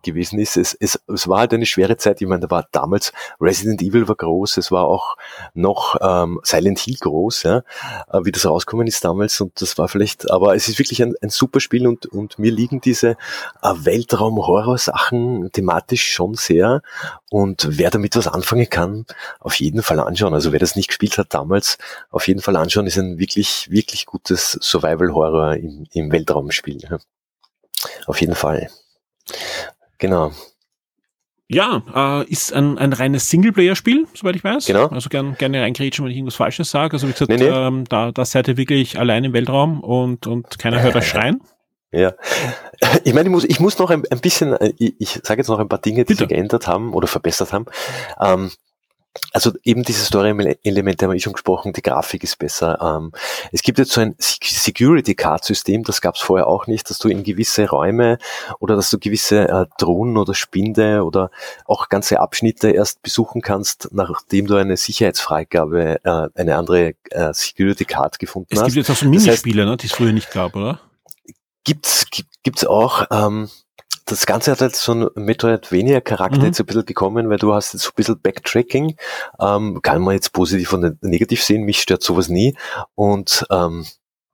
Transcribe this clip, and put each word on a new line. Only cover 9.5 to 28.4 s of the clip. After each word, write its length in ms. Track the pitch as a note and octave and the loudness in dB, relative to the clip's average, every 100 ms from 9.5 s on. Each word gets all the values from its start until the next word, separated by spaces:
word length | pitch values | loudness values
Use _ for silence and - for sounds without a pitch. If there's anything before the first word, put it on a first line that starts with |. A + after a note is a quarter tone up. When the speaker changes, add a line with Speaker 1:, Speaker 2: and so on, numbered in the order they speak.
| - | -6
Speaker 1:
das 160 | - - | -8 -2
war 100 | E2 | -2
vielleicht, 420 | G2+ G#2 - - | 0 -2 -2 0
aber 240 | F#2 G2+ F#2 | 4 4 4
es 120 | - | 0
ist 120 | A2 | -2
wirklich 220 | C#3 - | -2 2
ein, 120 | A#2+ A#2 | 0 0
ein 80 | G#2+ | -4
super 320 | - C3+ C#3 | 0 2 2
Spiel 260 | - B2 B2 | 0 2 2
und, 200 | A#2+ - | 0 -4
und 320 | G2+ G#2 - | -10 -10 0
mir 120 | G#2+ | 0
liegen 300 | A2 A#2+ C3+ | 0 -2 -2
diese, 300 | B2+ A#2 A#2+ | 0 2 0
äh, 600 | A#2 - - - - G2+ | 0 -6 -12 -12 -4 -2
Weltraum-Horror-Sachen 1800 | F#2 D2 G2+ A#2 A2+ A2 A2 F2+ F#2 A2 B2+ - - - B2 A#2+ B2 F2+ | 0 2 0 0 0 2 0 2 2 2 0 0 0 0 0 0 -2 -4
thematisch 580 | - F#2 E2+ - - - | -2 0 0 0 -2 -2
schon 220 | - F2+ A2+ | -2 -2 -2
sehr. 460 | - E2 G2+ C#3 - - - - _ | 2 4 4 2 -2 -12 -14 -14 _
Und 380 | G#2 G2 F#2 D3 | 0 0 -2 -4
wer 180 | D3+ F3+ | 0 0
damit 260 | G#2+ G#2 A#2+ | 2 0 0
was 120 | F2+ | 0
anfangen 420 | - - G#2+ A#2+ | -2 -2 0 0
kann, 360 | - F2 G#2+ A2+ - - - | 0 -2 -4 -10 -14 -16 -12
auf 160 | - - | -6 -2
jeden 260 | - F2+ | -2 -2
Fall 160 | A2 D#2 | 0 0
anschauen. 340 | - E2+ G2+ | 0 0 0
Also 180 | D#2 D#2 | 2 0
wer 80 | D2 | 2
das 160 | F2+ - | 0 0
nicht 120 | F#2+ | -4
gespielt 280 | - G#2 - | -2 -2 0
hat 160 | G2 | -2
damals, 440 | - D2 G2 - - - - - | -4 0 0 0 -4 -8 -18 -8
auf 180 | - - | -4 0
jeden 140 | G2 | 0
Fall 140 | G2+ F#2 | 0 0
anschauen, 320 | E2 G#2+ G2+ | 2 0 0
ist 100 | G2 | -2
ein 220 | F#2+ E2+ | -4 -4
wirklich, 500 | F#2+ - G#2 - - | -4 -2 -2 -4 0
wirklich 340 | G#2 - - - | 0 0 -6 -10
gutes 520 | - - F2+ - - | -10 -2 -2 0 -4
Survival-Horror 920 | - F2 D#2 D#2+ F2 D#2 D#2 D#2+ D#2 D2+ | -2 0 0 2 2 2 2 2 2 0
im, 300 | D#2+ D2 D#2 | -4 -12 -8
im 180 | E2+ D2+ | -6 0
Weltraumspiel, 680 | D#2+ D#2 D2+ C#2+ - - C#2 - | 0 0 -2 -2 -6 -8 -12 -10
ja. 80 | E2 - _ _ _ _ _ _ - - - - | -10 -10 _ _ _ _ _ _ -10 -10 -12 -8
Auf 120 | - | -2
jeden 160 | E2 | -2
Fall. 340 | F2 | 0